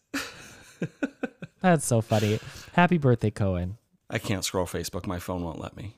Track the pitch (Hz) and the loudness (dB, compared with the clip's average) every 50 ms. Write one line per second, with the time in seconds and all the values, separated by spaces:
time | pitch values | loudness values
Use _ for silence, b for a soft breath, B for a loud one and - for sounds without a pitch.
0 | _ _ - - - - - - - - - - - - - _ 170 - - _ | _ _ -8 -8 -8 -10 -12 -18 -20 -20 -20 -20 -20 -20 -10 _ -8 -8 -6 _
1 | 294 277 - _ - - - _ 180 - _ _ - 185 170 147 - - 120 113 | -8 -8 -6 _ -10 -10 -10 _ -18 -20 _ _ 4 4 4 4 4 2 2 2
2 | 110 - 113 107 107 104 107 B B B B B B B - 175 180 170 180 165 | 2 2 2 2 2 2 0 B B B B B B B 4 4 6 6 4 4
3 | 143 127 120 - - 104 - - 104 95 92 87 87 92 107 - _ _ _ _ | 4 4 4 4 2 0 0 0 0 0 0 0 -2 -4 -6 -10 _ _ _ _
4 | _ - - 110 - - 104 90 - - - 95 90 - - 87 85 - - 92 | _ -8 -6 -6 -4 -4 -4 -4 -4 -2 -2 -2 -2 -2 -4 -6 -6 -6 -8 -8
5 | - 104 90 87 - - 90 90 85 82 - - - - - - - 101 - | -6 -6 -6 -6 -6 -6 -6 -4 -4 -6 -6 -8 -10 -12 -12 -12 -14 -14 -6